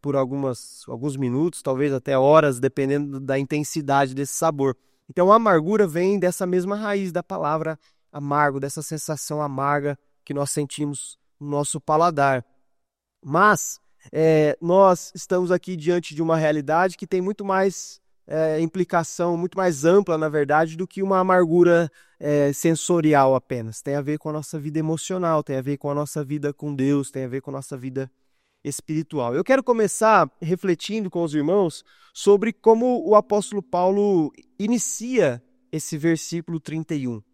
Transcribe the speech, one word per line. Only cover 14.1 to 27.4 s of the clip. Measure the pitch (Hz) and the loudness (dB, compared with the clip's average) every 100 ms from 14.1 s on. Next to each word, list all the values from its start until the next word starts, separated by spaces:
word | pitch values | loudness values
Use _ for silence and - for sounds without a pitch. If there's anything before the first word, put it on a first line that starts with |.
é, | - 160 156 151 - | 0 4 4 4 0
nós | 170 180 190 180 - | 2 6 6 4 -4
estamos | 175 - 180 180 | -18 -4 -2 0
aqui | 175 - 180 | -2 -2 -6
diante | 151 175 165 | -2 -2 -2
de | 147 | -6
uma | 165 165 | 0 2
realidade | 156 151 139 156 185 175 | 2 0 0 0 0 -2
que | 190 | -6
tem | 185 | -4
muito | 185 208 | -4 -6
mais, | 196 190 196 180 - - _ _ - | -2 0 0 -2 -16 -20 _ _ -8
é, | 156 160 156 | -2 -2 0
implicação, | 165 190 175 175 160 - 175 170 | -2 -2 -2 -2 -2 -4 -2 -2
muito | 175 175 | -4 0
mais | 185 147 | -2 2
ampla, | 156 190 190 160 | 4 4 4 -2
na | 156 | 0
verdade, | 151 143 147 165 160 | -2 2 2 2 -2
do | 185 | -10
que | - | -6
uma | 190 190 | 0 0
amargura, | 185 185 175 170 175 170 165 _ _ _ | 4 4 4 6 6 6 2 _ _ _
é, | 147 147 143 | -2 2 2
sensorial | 139 170 160 - 175 156 147 135 | 0 0 0 0 2 4 6 6
apenas. | 131 _ 127 113 110 | 2 _ -8 -8 -12
Tem | - | -6
a | 143 | -6
ver | 139 151 | -4 -6
com | 156 | -6
a | |
nossa | 151 147 160 | -10 -10 -10
vida | 147 156 | -6 -4
emocional, | 156 160 - 185 170 160 | -4 -4 -4 -4 0 0
tem | 147 131 | -2 -6
a | |
ver | 127 143 | -4 -6
com | 143 | -4
a | |
nossa | 143 147 151 | -4 -4 -6
vida | 135 147 143 | -6 -4 -4
com | 143 147 | -6 -8
Deus, | 143 135 143 135 | -2 0 0 -2
tem | 135 | -8
a | 131 | -8
ver | 131 | -8